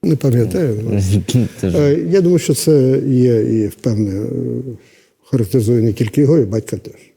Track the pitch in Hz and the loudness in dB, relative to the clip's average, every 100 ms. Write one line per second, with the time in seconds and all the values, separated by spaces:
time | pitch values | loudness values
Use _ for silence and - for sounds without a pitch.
0 | 180 151 139 120 110 95 156 107 113 104 | 0 0 2 2 0 0 -2 -2 -2 -2
1 | 95 98 - 123 107 - 95 85 147 143 | 0 0 0 -2 -2 -4 -2 0 2 0
2 | 170 190 175 175 - 143 - 151 131 135 | 0 0 2 0 0 -2 2 4 4 2
3 | 135 127 123 117 - 113 104 - - 107 | 2 2 4 2 2 0 -2 -4 -4 0
4 | 107 95 110 127 123 120 127 110 _ _ | -2 -2 -6 -6 -6 -6 -8 -14 _ _
5 | _ _ _ 131 107 131 107 120 113 101 | _ _ _ -2 0 0 2 2 0 0
6 | 113 - 143 156 107 110 - 101 - - | -2 2 2 4 2 -2 -6 -10 -12 -20
7 | _ | _